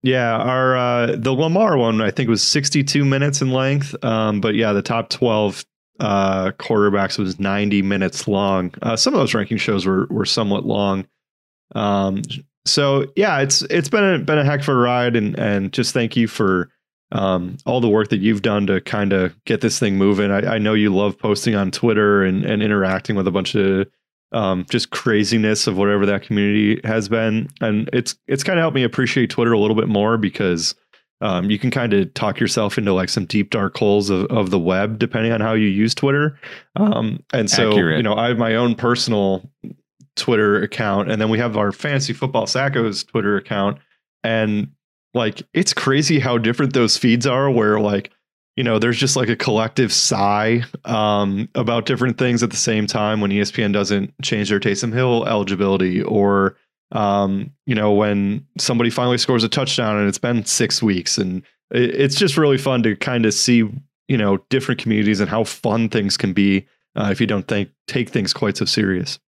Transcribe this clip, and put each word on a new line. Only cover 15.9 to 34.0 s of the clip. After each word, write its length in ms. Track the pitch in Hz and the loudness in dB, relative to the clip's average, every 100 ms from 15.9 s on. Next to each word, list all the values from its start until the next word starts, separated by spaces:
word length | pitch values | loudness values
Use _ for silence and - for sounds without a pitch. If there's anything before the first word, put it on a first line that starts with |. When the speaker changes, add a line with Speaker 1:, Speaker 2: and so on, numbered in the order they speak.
Speaker 1:
thank 240 | 131 117 - | -2 -2 0
you 120 | 113 | 0
for, 420 | - 101 92 87 _ _ _ _ | 0 0 2 -2 _ _ _ _
um, 440 | 107 95 92 90 - - | -4 0 -2 -4 -8 -4
all 140 | 123 | 0
the 80 | 117 | 2
work 200 | 107 107 | 2 2
that 100 | 104 | 0
you've 220 | 104 104 | 0 0
done 240 | 113 104 98 | 0 0 0
to 140 | 95 | 0
kinda 520 | - 107 101 95 92 - - | -2 -2 0 0 0 -4 -4
get 140 | 110 | 0
this 180 | 117 - | 0 0
thing 180 | 110 98 | 0 2
moving. 340 | 98 98 101 | 2 4 2
I, 240 | 98 101 | 0 0
I 40 | 110 | 0
know 160 | 107 | 0
you 200 | 107 104 | 2 2
love 240 | 95 101 - | 2 0 -2
posting 360 | 107 101 - | -2 0 0
on 160 | 104 95 | 0 -2
Twitter 520 | - 120 107 104 101 | 0 0 4 4 4
and, 200 | 95 92 | 4 0
and 180 | 101 107 | 0 0
interacting 540 | 107 104 95 95 - 104 | 0 0 0 -2 -2 -2
with 100 | 95 | 0
a 40 | |
bunch 240 | 92 90 | -2 -2
of, 340 | 104 98 95 98 _ _ _ _ | 0 2 2 -2 _ _ _ _
um, 340 | 117 101 92 90 | -4 -2 -2 -2
just 200 | 120 - | -4 -4
craziness 760 | - 123 107 104 113 107 107 - | -4 0 0 2 2 2 0 -2
of 100 | 95 | 0
whatever 300 | 101 104 101 | 0 2 0
that 160 | 101 | -2
community 580 | - 104 101 104 104 110 | -2 0 2 2 2 0
has 240 | 113 110 101 | -2 -4 -2
been. 400 | 113 113 110 120 - | -2 0 -2 -4 -6
And 280 | 113 104 113 | -2 -2 -2
it's, 240 | 120 123 - - | -4 -4 -12 -6
it's 160 | 135 | -4
kinda 180 | 139 175 | 0 0
helped 140 | 165 | 0
me 80 | 135 | 0
appreciate 480 | 123 - 127 135 120 | -2 -2 -2 0 0
Twitter 220 | - 117 | 0 2
a 60 | 113 | 2
little 180 | 107 110 | 2 0
bit 120 | 110 | 0
more 280 | 101 107 113 | 0 0 0
because, 580 | 104 - 98 85 85 - _ _ _ _ | -2 -2 -2 0 -4 -8 _ _ _ _
um, 300 | 101 90 98 | -4 -2 -2
you 80 | 104 | -2
can 120 | 127 | -2
kinda 360 | 135 117 101 90 | -2 0 2 0
talk 340 | - 107 - | -2 -4 -2
yourself 380 | 113 - 104 - | -2 0 -2 -2
into, 140 | 101 | 0
like, 160 | 92 90 | 0 0
some 160 | - 90 | -4 -2
deep, 240 | 104 98 | -2 -2
dark 260 | 113 98 - | -2 -4 0
holes 340 | 104 104 | 2 2